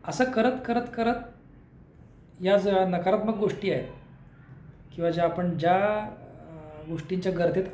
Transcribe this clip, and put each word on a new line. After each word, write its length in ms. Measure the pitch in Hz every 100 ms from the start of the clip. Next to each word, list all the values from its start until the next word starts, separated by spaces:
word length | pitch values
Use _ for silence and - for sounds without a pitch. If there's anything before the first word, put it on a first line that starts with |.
| -
असं 160 | 151
करत, 340 | 254 220 247 254 -
करत, 200 | 233 240
करत 200 | - 226 247 - - - - - - - - - - - -
या 180 | 180 202
ज्या 260 | 202 190
नकारात्मक 520 | 185 175 180 208 214 208
गोष्टी 360 | 208 - 190
आहेत 160 | 131 117 - - - - - - - - - -
किंवा 160 | - 170
ज्या 140 | 165
आपण 340 | 170 175 175 147
ज्या, 460 | 170 185 208 214 214 - - - -
अ, 420 | 160 156 151 156
गोष्टींच्या 420 | 165 - 185 190
गर्तेत 320 | 170 170 185 190